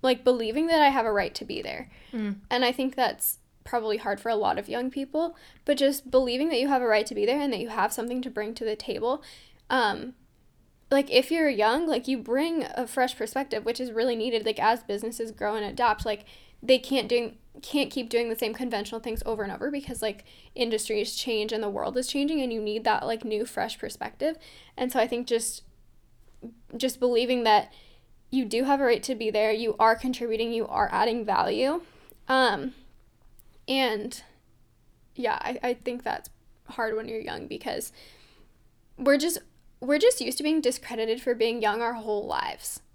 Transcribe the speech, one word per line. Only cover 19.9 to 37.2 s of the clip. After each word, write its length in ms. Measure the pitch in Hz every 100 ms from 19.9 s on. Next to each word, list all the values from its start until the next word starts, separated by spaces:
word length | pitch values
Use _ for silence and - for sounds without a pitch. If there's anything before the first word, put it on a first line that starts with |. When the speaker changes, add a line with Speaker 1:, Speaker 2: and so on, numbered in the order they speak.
| 247
Speaker 1:
like, 220 | 220 208 - - -
industries 600 | - 233 220 - 214 226 -
change 340 | - 220 214
and 120 | 220
the 80 | 208
world 260 | 202 - 247
is 100 | 254
changing, 340 | 277 285 311
and 100 | 254
you 80 | 226
need 240 | 208 214
that, 220 | 226 220 -
like, 180 | 226
new, 220 | 226 214 254
fresh 320 | - 208 -
perspective. 580 | - - - - 294 320 - - - -
And 160 | 254
so 80 | 254
I 60 | 233
think 180 | 240 247
just, 360 | 233 233 - - - - - _ - - - 233 - - 233
just 240 | 262 254
believing 440 | 247 240 240 247
that 280 | 226 214 - - - - _ - -
you 100 | 262
do 200 | 226 226
have 160 | 262 277
a 40 |
right 180 | 262 226
to 100 | 202
be 160 | 240 220
there. 220 | 208 220
You 240 | 220 226 208
are 160 | 226 220
contributing. 560 | 262 247 233 220 226
You 140 | 233 -
are 220 | - 208
adding 320 | - 233 233
value. 580 | 214 190 - 214 262 339 339 - - - -
Um, 460 | 262 254 202 262 - - - - _ - - - - -
and, 540 | 262 262 214 214 - - _ _ _ _ _ _ _ _
yeah, 240 | - 233 -
I, 180 | - 254
I 120 | 247
think 280 | 247 - 247
that's 260 | 226 - - - _ - -
hard 260 | - 220 220
when 120 | 220
you're 120 | 226